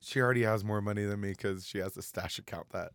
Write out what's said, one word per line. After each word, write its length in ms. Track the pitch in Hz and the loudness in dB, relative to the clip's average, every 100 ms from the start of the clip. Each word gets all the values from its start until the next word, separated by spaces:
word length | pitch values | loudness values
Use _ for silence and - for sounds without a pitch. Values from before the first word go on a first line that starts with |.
She 160 | - 135 | -4 2
already 260 | 127 123 | 4 6
has 200 | 110 110 | 4 4
more 160 | 104 104 | 2 0
money 240 | 101 101 | 0 0
than 160 | 104 101 | 0 0
me 140 | 98 | -2
'cause 320 | 95 104 95 - | -2 -2 -2 -4
she 100 | 98 | -4
has 160 | 95 92 | -4 -6
a 40 | |
stash 360 | - - 87 - | -8 -6 -6 -6
account 320 | - 87 - | -8 -10 -8
that 220 | 95 85 | -6 -6